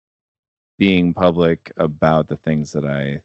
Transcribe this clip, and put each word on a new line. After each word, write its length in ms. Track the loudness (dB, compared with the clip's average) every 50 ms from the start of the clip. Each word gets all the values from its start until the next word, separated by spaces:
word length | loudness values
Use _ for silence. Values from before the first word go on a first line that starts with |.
| _ _ _ _ _ _ _ _ _ _ _ _ _ _ _ 0
being 360 | 2 2 4 2 2 0 0
public 580 | 2 0 2 2 2 2 2 0 -2 -6 -8 -4
about 500 | -4 -2 -2 -2 0 2 2 2 2 0 -2
the 80 | -6
things 360 | -6 -4 -4 -2 -2 -4 -4 -6
that 120 | -6 -4
I 340 | -4 -4 -4 -4 -6 -6 -8 -4